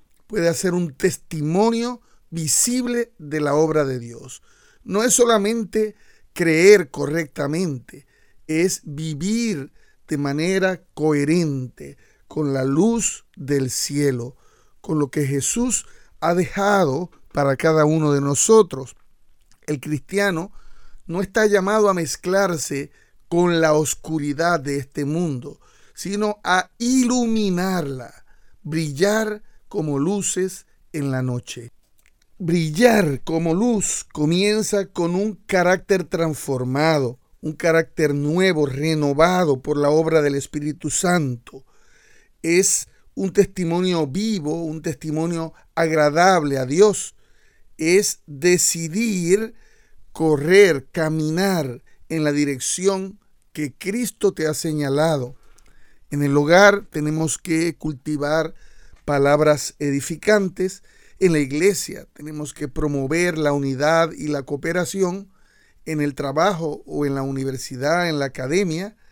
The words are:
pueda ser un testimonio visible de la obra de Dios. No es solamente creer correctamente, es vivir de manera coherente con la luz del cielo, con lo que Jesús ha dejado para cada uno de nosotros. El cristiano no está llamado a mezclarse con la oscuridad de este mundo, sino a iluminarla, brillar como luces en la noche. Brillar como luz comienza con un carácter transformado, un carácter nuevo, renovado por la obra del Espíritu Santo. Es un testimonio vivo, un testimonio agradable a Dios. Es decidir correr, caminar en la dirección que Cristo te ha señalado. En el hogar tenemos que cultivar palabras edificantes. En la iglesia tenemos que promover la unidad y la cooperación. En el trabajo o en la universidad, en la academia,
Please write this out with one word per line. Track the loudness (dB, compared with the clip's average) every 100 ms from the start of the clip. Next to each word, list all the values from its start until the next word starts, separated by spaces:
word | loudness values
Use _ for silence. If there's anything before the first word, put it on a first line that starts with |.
| _ _ _
pueda | 0 0
ser | 0 0
un | 0 -4
testimonio | -2 -2 -2 -8 -6 -2 2 2 2 -4 -8 _ _ _
visible | -8 -2 0 0 0 -2 -4 -4 _
de | -8 -4
la | 0
obra | 2 2 2
de | 0 -4
Dios. | -10 -16 -18 -20 _ _ _ _
No | -4 0
es | 2
solamente | 4 4 4 2 -2 -2 -2 -2 -4 -20 _ -20
creer | -2 2 6 8 8 6
correctamente, | -6 -4 -4 -6 -6 -4 -2 -4 -6 -10 -20 _ _ _ -20 -6
es | 0 0 -2
vivir | -10 -10 -8 -6 -2 -2 -2 -4 -8 -16 -20 _ _
de | -4
manera | -2 -2 0 0 0 -2 -10
coherente | -4 0 2 2 2 2 -2 -8 -12 -18 -18 _ _ _
con | -4 -2
la | 0
luz | 0 2 2 2 -2 -6 _ -16
del | -2 0 0
cielo, | -4 -4 0 0 0 -6 -12 _ _ _ _
con | -4 -2
lo | 0
que | -2 -2
Jesús | -2 -2 -2 -2 -4 -6 -18 -20 -6
ha | 0
dejado | 0 0 0 2 4 2 0 -6 -12 -8
para | -2 0 2
cada | 2 4
uno | 4 4 2
de | 2
nosotros. | 0 0 6 6 6 0 -14 -18 -20 _ -20 -20 _ -20 -8
El | -6
cristiano | -4 -6 -4 -2 0 -2 -6 -14 -18 -16 -16 -16 -8
no | -6
está | -2 2 4
llamado | 4 2 4 4
a |
mezclarse | 2 -2 -6 -2 0 0 -2 -4 -6 -8 -14 _ _ -4
con | 0 2 4
la | 4
oscuridad | 2 0 -4 -6 -6 -4 -2 0 0
de | -2 -6
este | -6 -6
mundo, | -4 -2 -4 -6 -12 -18 _ _ -20
sino | -14 -8 -2 -2 -4
a | 0 0 -2 _
iluminarla, | 0 2 2 2 0 0 0 0 -2 -2 -4 -8 -12 -18 -20 -20 -20 -18
brillar | -8 -4 -4 0 0 0 -2 -6 -14 -20 -12
como | -6 -4 -2
luces | 0 -2 -4 -4 -4 -6 -20 _ _
en | -6 -4
la | -2
noche. | -4 -6 -8 -16 -16 -20 _ _ _ _ _ -10
Brillar | -2 0 0 4 4 6 2 -2
como | -4 -2 0
luz | 0 2 0 -2 -6 -10
comienza | -4 0 2 2 0 0 -2 -4
con | -2 -2
un | 0 -2
carácter | -4 -2 2 2 2 0 -2
transformado, | 0 -2 -2 -2 -4 -4 -2 0 2 2 0 -6 _ _
un | -10
carácter | -4 2 2 0 0 0
nuevo, | 0 0 2 2 2
renovado | 0 -2 -2 0 0 4 4 4 2 0
por | 0 0
la | 2
obra | 4 4 2
del | 2 -2
Espíritu | -6 -8 -8 -6 -6
Santo. | -2 0 0 0 -6 -12 -20 -20 _ -20 _ _ -20 _ _
Es | 0 2 4 0 -4 _ -16
un | -6 -2
testimonio | 2 2 2 -2 0 0 0 0
vivo, | -2 -2 -2 -2 -4
un | -6 -6
testimonio | -8 -8 -4 -4 -2 -4 -6 -12 _
agradable | -2 0 2 2 4 4 4 2 -2
a |
Dios. | -2 4 4 4 -6 -16 _ _ _ _ -20 -6
Es | 2 2 2 -4
decidir | -12 -4 0 2 0 -2 -6 -4 -4 -2 2 0 0 -10 -20 _ _ -20 -20
correr, | -2 0 2 4 8 8 6 -2
caminar | -2 -2 0 -2 0 0 0 -2 -8 -16 -20 -8
en | -2
la | 0
dirección | 0 0 -2 -6 -2 0 0 -6 -12 _ _ _
que | -10 -10
Cristo | -8 -6 -4 -6 0 -2
te | 0 -4
ha |
señalado. | -2 -4 -2 -2 0 2 0 -4 -12 -20 -20 -20 -20 -20 -20 -8
En | -2
el | 2 2
hogar | 6 6 6 4 -2
tenemos | -6 -4 -2 -2 -4
que | -2 -2 -2 -4
cultivar | -8 -8 -6 -4 -2 -2 -2 -8 -20 -20 -20 -14
palabras | -4 2 4 6 6 4 0 -6
edificantes. | -2 -2 -4 -4 2 2 2 -2 -6 -6 _ _ -20 0
En | 2
la | 2
iglesia | 0 2 2 0 -6 -12 -16
tenemos | -18 -14 -12 -12
que | -10 -8
promover | -4 -2 -2 -2 0 0 0
la | 0
unidad | 0 -2 0 2 4 2
y | -2 -6
la | -6
cooperación. | -6 -6 -4 -2 -4 -2 -2 -2 -12 _ _ _ _ _
En | -8 -4
el | -4
trabajo | -4 -4 0 0 0 -6 -8 -8
o | -4 -2
en |
la | -2
universidad, | -4 -4 -6 -8 -10 -6 -2 0 0
en | -2
la | -4
academia, | -6 -4 -2 0 -4 -8 -14 -20